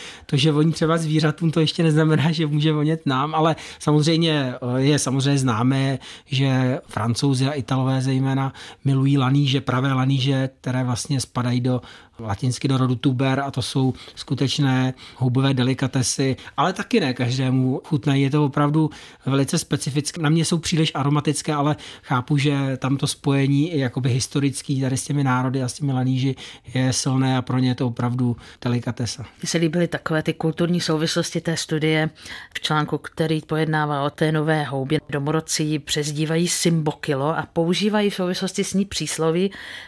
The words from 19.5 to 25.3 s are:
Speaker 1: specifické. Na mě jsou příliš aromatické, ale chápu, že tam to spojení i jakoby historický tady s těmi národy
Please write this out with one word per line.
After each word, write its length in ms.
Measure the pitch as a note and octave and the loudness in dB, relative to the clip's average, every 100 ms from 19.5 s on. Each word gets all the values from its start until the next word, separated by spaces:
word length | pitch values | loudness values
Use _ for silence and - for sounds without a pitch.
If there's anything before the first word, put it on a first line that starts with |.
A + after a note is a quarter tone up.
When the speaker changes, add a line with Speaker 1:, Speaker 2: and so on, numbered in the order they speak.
| E3 | -2
Speaker 1:
specifické. 640 | - D#3 D3 C#3 C#3+ - | -2 -4 -2 -4 -4 -2
Na 60 | D3+ | 2
mě 140 | D#3+ | 2
jsou 140 | D#3 E3+ | 2 -2
příliš 340 | - D#3 D#3 | 0 0 0
aromatické, 600 | D3+ C3+ D3 D3 C#3+ - | 0 0 0 0 -2 -2
ale 220 | D3 C#3+ - - - | -2 0 -2 -8 -14
chápu, 340 | - C3 - D3 | -2 -2 0 0
že 400 | D3 C#3 C3+ B2+ | 2 0 -2 -2
tam 200 | C3 C#3 | -2 -2
to 100 | C#3+ | -2
spojení 640 | - C#3+ C#3 C3+ C#3 E3 | -2 0 2 2 2 2
i 60 | D#3 | 0
jakoby 320 | B2+ C3 B2+ | -2 -2 0
historický 720 | B2 - D3 C#3 C3 - C3+ | 0 -2 0 -2 -2 -4 -2
tady 160 | C3 C3 | 0 -2
s 80 | |
těmi 200 | - C#3+ | -2 -2
národy 380 | C#3 | 0